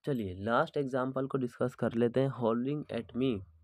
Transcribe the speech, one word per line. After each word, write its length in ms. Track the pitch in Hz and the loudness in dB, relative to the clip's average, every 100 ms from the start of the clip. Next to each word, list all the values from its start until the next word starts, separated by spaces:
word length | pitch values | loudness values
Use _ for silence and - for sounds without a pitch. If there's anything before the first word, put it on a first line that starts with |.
चलिए, 300 | - 131 98 | -2 -2 -4
लास्ट 420 | 92 104 120 156 147 | -4 0 2 2 -2
एग्जांपल 500 | 135 127 127 131 135 | -2 0 0 -2 -2
को 120 | 135 | -2
डिस्कस 360 | 123 - 123 | -4 -2 -2
कर 180 | - 113 | 0 -2
लेते 280 | 113 120 127 | 2 2 4
हैं। 80 | 135 | 0
"Hollering 600 | 120 113 117 131 147 - 113 | 2 2 2 0 -4 -4 -8
at 180 | 104 113 | -6 -2
me 240 | 131 104 95 _ | 0 0 -6 _